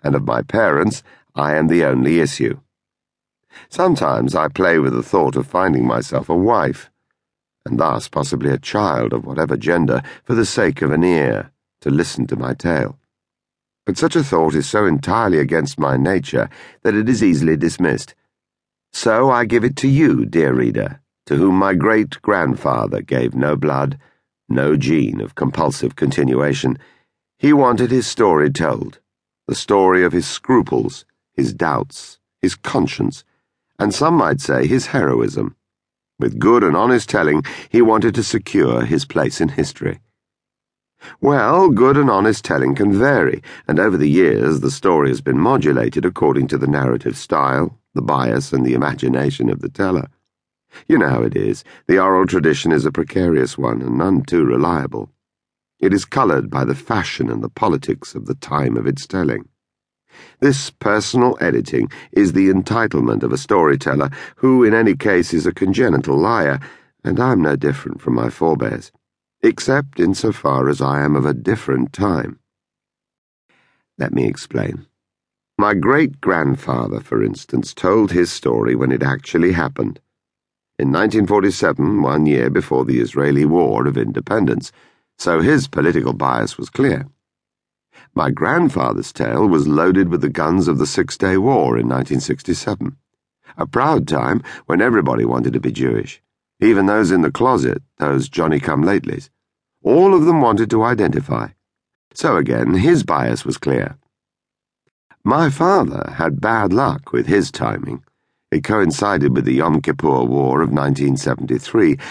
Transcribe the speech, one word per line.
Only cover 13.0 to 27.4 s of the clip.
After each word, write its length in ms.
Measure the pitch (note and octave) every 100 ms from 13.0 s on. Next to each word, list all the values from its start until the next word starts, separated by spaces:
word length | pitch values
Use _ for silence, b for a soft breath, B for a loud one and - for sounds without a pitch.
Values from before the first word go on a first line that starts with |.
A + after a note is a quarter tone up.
| _ _ _ _ _ _ _ _
But 140 | - F#2
such 180 | E3 E3+
a 80 |
thought 300 | C#3 E2+ D#2+
is 120 | D2+ C#2
so 200 | G#2 G2+
entirely 520 | D2 C#2+ G#2+ A2 E2
against 400 | C#2 E2 C#2+ -
my 180 | C#2+ C2
nature 520 | C#2+ F#2+ C#2 B1 A1 B B B
that 120 | -
it 140 | G#2 A2
is 140 | A#2
easily 340 | G#2 D#2 D#2+ D#2+
dismissed. 580 | E2 - E2+ A#1 - _ _ _ _ _ _ _ _
So 380 | - A#2 A2 C3+
I 140 | B2
give 180 | A#2+ A#2+
it 140 | A2+ C#3
to 120 | C3+
you, 360 | C3+ D3+ C#2
dear 300 | A1 D#2+ D2
reader, 460 | B1+ A#1+ G#1+ G1+ - _ _ -
to 100 | D2
whom 200 | F#2+ F#2+
my 180 | G2
great-grandfather 1300 | F#2+ G#2 A2 A2 - - G2 D#2+ B1+ C#2 A#1+ G#1 G1+
gave 320 | - C2 B1
no 220 | A#1 D2 D2
blood, 420 | D2 C#2 C#2+ C#2 b b b _ _
no 280 | A#1+ C#2+ D2+
gene 440 | C2 D#2+ A#1 -
of 140 | G#1
compulsive 600 | - C#2 C#2 D#2 C2+ B1 -
continuation. 840 | D2 C#2 C2+ B1+ D2 C#2 C2+ B1 b b b b _
He 140 | _